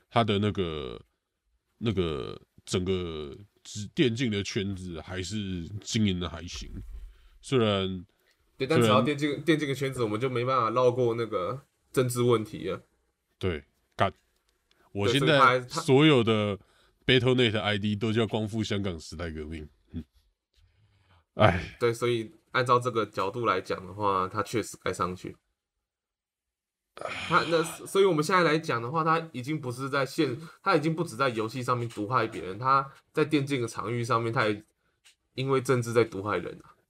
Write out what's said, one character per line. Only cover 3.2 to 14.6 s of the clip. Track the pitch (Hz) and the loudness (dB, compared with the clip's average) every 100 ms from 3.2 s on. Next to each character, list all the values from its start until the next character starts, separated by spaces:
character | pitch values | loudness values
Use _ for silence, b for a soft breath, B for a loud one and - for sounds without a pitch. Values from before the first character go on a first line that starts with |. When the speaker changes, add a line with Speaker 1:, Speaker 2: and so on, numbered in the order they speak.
| 73 71 101 _ - 107 101 | -10 -12 -20 _ -16 -12 -6
Speaker 1:
电 | - 143 | 0 0
竞 | 117 127 | 2 -2
的 | 101 | -2
圈 | 95 - 98 98 | -4 -4 -4 -6
子 | 92 82 | -8 -12
还 | 76 92 | -8 -8
是 | 90 107 98 92 85 101 | -6 -6 -6 -6 -8 -10
经 | - 117 104 | -4 0 2
营 | 90 | 0
的 | 85 | -4
还 | 80 87 | -8 -12
行， | - - - - b b b b b | -12 -12 -12 -14 b b b b b
虽 | - 131 | -2 2
然 | 110 98 95 92 87 _ _ _ _ - | 2 2 0 -4 -10 _ _ _ _ -8
Speaker 2:
对， | 131 | 0
但 | 156 | 4
只 | 117 | 6
要 | 127 | 6
电 | 123 143 | 4 0
竞， | 151 | -2
Speaker 1:
虽 | 143 | 0
然 | 143 | 2
Speaker 2:
电 | 156 | 2
竞 | 143 | 0
的 | 135 | -2
圈 | 139 | -4
子， | 127 | -2
我 | 113 | -2
们 | 104 | 0
就 | 131 | -2
没 | 123 | -2
办 | 123 131 | 0 0
法 | 113 | 2
绕 | 117 127 | 4 4
过 | 120 123 | 4 2
那 | 117 113 | 0 -2
个 | 104 90 131 - _ _ | -4 -4 -6 -12 _ _
政 | - 127 | -2 0
治 | 120 | 2
问 | 123 117 | 4 4
题 | 107 90 87 | 2 -6 -6
了。 | 87 - _ _ _ _ _ | -6 -10 _ _ _ _ _
Speaker 1:
对， | 95 80 - _ _ - | -2 -2 -6 _ _ -2
干！ | 98 - _ _ _ _ | -2 -2 _ _ _ _